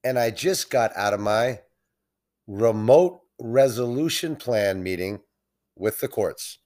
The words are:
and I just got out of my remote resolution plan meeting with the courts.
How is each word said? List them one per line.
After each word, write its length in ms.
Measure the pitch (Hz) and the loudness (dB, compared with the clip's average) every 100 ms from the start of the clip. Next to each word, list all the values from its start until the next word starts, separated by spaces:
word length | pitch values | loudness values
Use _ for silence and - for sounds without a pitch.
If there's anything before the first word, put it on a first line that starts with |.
and 120 | 131 127 | 0 0
I 140 | 117 | 0
just 400 | 104 170 185 - | 0 -2 -2 0
got 260 | 127 113 - | 0 0 0
out 160 | 104 | 0
of 60 | 101 | 0
my 440 | 104 107 123 120 _ _ _ _ _ _ _ _ - | 2 2 0 -2 _ _ _ _ _ _ _ _ -14
remote 760 | 101 113 107 110 143 180 180 _ - | 0 2 2 6 6 6 -2 _ -14
resolution 960 | 117 123 135 113 120 123 160 - 165 143 | -2 2 2 2 -4 -2 -2 -2 -6 -6
plan 480 | - 110 101 95 | -2 0 0 -2
meeting 340 | 92 90 92 104 _ _ _ _ _ | -4 -4 -6 -8 _ _ _ _ _
with 240 | - 104 - | -4 -4 -2
the 80 | 135 | -6
courts. 540 | - 92 - - - | -2 -4 -4 -14 -16